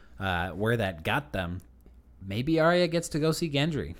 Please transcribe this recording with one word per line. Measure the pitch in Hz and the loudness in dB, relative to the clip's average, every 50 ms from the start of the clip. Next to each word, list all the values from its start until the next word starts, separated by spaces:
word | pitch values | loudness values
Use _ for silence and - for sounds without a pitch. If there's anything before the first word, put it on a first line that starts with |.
| - - - - | -20 -18 -10 -6
uh, | 98 95 90 85 87 92 | -2 -2 0 0 -2 -2
where | 78 92 107 113 120 113 | -4 -2 0 2 2 2
that | 101 95 85 78 - | 0 -2 -4 -4 -2
got | 104 113 143 - - | -2 0 0 -2 -4
them. | - 95 90 85 90 95 - - - - - - - - - - - - 95 | -4 -4 -4 -4 -6 -8 -10 -14 -20 -20 -20 -20 -20 -20 -20 -20 -20 -16 -10
Maybe | 95 98 117 131 160 160 160 | -6 -4 -2 0 2 4 4
Arya | 160 170 175 180 180 165 | 6 6 6 4 4 2
gets | 170 170 165 - | 0 -2 -2 -2
to | - 147 | -2 0
go | 151 160 | 2 0
see | 156 - 175 160 | 0 0 -2 0
Gendry. | 139 139 147 170 156 120 80 71 - - | 0 0 0 0 0 -2 -4 -6 -8 -12